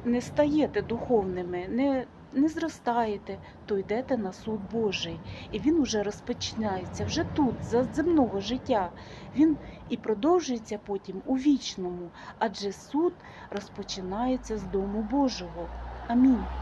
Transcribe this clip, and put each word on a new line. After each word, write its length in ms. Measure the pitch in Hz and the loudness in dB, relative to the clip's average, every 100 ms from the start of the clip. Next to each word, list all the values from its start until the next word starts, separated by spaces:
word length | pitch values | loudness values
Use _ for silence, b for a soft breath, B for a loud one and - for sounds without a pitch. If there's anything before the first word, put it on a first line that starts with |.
не 160 | 240 240 | 2 0
стаєте 600 | - - 294 302 247 208 | 0 2 4 4 2 0
духовними, 840 | - 233 - 233 190 180 180 180 190 | -2 -4 2 2 2 -4 -4 -6 -2
не, 380 | 226 277 262 - - - | 0 2 0 -4 -14 -4
не 160 | 262 311 | 2 2
зростаєте, 880 | 320 320 - - 233 226 202 - 190 B B - | 2 -6 -2 0 2 0 -2 -6 -12 B B -2
то 120 | 196 | -2
йдете 380 | 190 214 262 247 | 0 -2 0 0
на 160 | 190 | 0
суд 280 | - - 220 196 | -6 -6 -6 -4
Божий. 480 | 233 214 180 170 165 B B B | 0 0 0 -6 -8 B B B
І 60 | 214 | -2
він 220 | 226 330 | 2 4
уже 220 | 240 214 | 4 2
розпочинається 1000 | 202 208 - 247 - 226 214 185 175 - | 0 -4 -6 -6 -4 -2 -2 -2 -4 -4
вже 200 | - 302 | -2 0
тут, 300 | 339 - 262 - | 0 2 2 2
за 220 | - 233 | 0 2
земного 560 | 254 - 320 320 233 196 | 2 2 4 6 4 2
життя. 500 | 202 247 - 226 175 B B B B 240 | -2 -4 2 2 2 B B B B 4
Він 200 | 320 285 B B - | 4 4 B B -8
і 80 | 233 | -6
продовжується 840 | - 214 277 359 285 233 220 208 - | -2 2 4 4 2 -6 -4 -8 -4
потім 360 | 196 - 190 - | -6 -6 -8 -2
у 80 | |
вічному, 760 | 262 277 269 - - 180 175 170 B B - | 2 4 4 2 -6 -6 -6 -10 B B -2
адже 340 | 226 - 202 | -2 -2 -6
суд 400 | 190 - 277 349 - B B B | -6 -2 2 2 0 B B B
розпочинається 1080 | 202 - - 196 202 185 202 254 254 - 214 | -10 -8 -12 -8 -8 -4 -2 0 0 -2 -6
з 40 | |
дому 460 | 190 196 196 208 214 | -2 -2 -2 -2 0
Божого. 580 | 277 269 196 175 165 165 - - - - | 2 2 0 -8 -8 -10 -10 -10 -10 0
Амінь. 360 | 240 262 233 190 - | 6 8 6 0 -6